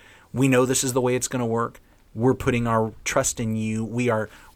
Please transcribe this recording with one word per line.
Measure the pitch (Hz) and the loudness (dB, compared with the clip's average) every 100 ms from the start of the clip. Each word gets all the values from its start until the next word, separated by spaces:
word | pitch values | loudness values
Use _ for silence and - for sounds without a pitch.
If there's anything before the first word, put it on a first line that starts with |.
| - - _ | -20 -20 _
We | 117 135 | 0 4
know | 127 127 | 4 4
this | 131 | 2
is | 135 | 0
the | 127 | 0
way | 123 | 0
it's | 123 - | 0 -2
gonna | 131 117 | -4 -2
work. | 113 117 - _ _ _ | -2 -4 -8 _ _ _
We're | 110 123 | 0 0
putting | 131 - 120 117 | 2 0 0 2
our | 113 113 - | 0 0 -4
trust | - 139 131 - | -2 0 0 -4
in | 113 110 | -4 -2
you. | 110 110 | -2 -4
We | 113 117 123 | -4 -2 0
are, | 110 107 - - | 0 -2 -10 -20